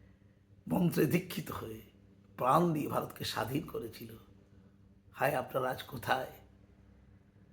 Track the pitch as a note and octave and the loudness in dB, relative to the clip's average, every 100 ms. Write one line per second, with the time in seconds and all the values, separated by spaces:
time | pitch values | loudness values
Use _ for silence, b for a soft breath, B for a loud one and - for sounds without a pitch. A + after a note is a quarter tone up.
0 | - - - _ _ - - F#3 F3 - | -20 -20 -20 _ _ -14 -2 2 4 4
1 | D#3 F3 - - - - G#2+ A2 - - | 4 4 0 -8 -8 -8 -8 -10 -16 -20
2 | - - - - B2+ D#3 F3 D3+ - A#2+ | -20 -20 -16 0 4 6 6 2 0 -2
3 | - - - A#2 A2 C#3 - A2+ A#2 - | -4 -6 -6 -4 -2 -2 -4 -6 -8 -10
4 | A2+ A2+ - - - - - _ - - | -16 -16 -20 -20 -20 -20 -20 _ -20 -20
5 | _ - C3 C#3 A#2+ C3+ B2+ C3 - A2+ | _ 0 0 0 -2 -2 -2 -2 -8 -6
6 | A#2+ B2+ - - - - - - - - | -2 0 -2 -12 -20 -20 -20 -20 -20 -20
7 | - - - - - | -20 -20 -20 -20 -20